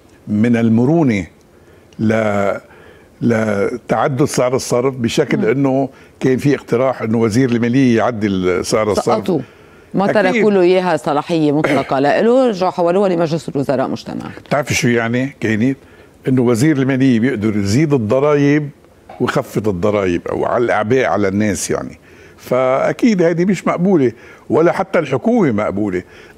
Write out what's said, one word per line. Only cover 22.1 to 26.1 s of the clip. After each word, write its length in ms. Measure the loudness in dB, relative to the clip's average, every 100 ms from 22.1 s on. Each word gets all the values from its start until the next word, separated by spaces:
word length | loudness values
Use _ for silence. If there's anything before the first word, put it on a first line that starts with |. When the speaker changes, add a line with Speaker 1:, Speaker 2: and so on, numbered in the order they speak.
| -20 -20 -16
Speaker 1:
فأكيد 880 | -4 0 0 0 0 0 0 2
هذه 220 | 0 0
مش 220 | 0 -2 -2
مقبولة، 460 | -2 2 2 2 -2 -14 -18 -4
ولا 220 | 0 2
حتى 260 | 0 -2 -2
الحكومة 540 | -2 -2 0 2 2
مقبولة. 500 | 0 -2 -2 -2 -4 -6